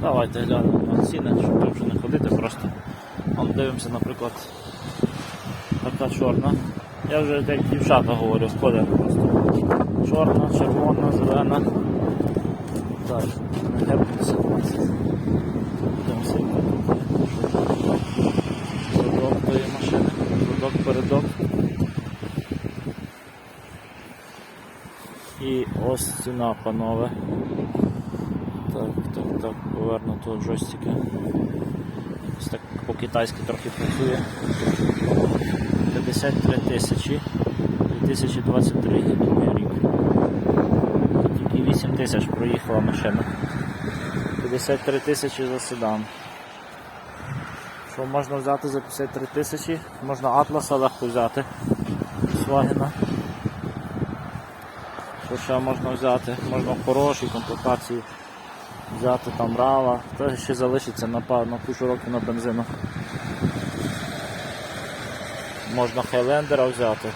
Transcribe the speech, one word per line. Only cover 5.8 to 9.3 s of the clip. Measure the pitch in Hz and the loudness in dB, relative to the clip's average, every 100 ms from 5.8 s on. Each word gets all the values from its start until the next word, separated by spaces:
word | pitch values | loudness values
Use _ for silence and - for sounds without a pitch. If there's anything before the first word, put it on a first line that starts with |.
така | 120 - 131 | -2 -2 -2
чорна. | - 127 117 135 - - - - - - | 2 4 4 4 2 0 -8 -10 -8 0
Я | 151 | 2
вже, | 151 147 139 | 2 2 2
як | 143 - | 2 2
дівчата | 147 - 135 120 | 2 6 6 6
говорю, | 117 113 110 113 - | 2 4 4 2 4
ходять | 135 113 98 | 4 6 4
просто. | - - - - | 4 4 4 6